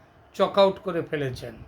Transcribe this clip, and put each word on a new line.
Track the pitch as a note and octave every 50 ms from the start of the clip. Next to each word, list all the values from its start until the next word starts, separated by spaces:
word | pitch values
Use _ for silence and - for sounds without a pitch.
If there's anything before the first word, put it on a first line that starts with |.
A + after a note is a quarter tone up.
| _ _ _ _ _ _ -
চক | - G3 F#3 F#3+ G3+
আউট | G3 G3 G3 -
করে | - F#3+ F3 E3
ফেলেছেন। | D#3+ D#3 - D3+ C#3+ C3 B2 - - A#2+ A2+ A2+ -